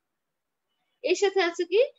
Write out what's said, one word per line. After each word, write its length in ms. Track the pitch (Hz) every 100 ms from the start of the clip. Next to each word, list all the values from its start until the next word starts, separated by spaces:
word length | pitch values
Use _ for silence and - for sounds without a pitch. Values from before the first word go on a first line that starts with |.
| _ _ _ _ _ _ _ _ _ _
এর 140 | - 359
সাথে 180 | 392 392 339
আছে 140 | 339 349
কি? 100 | 381 554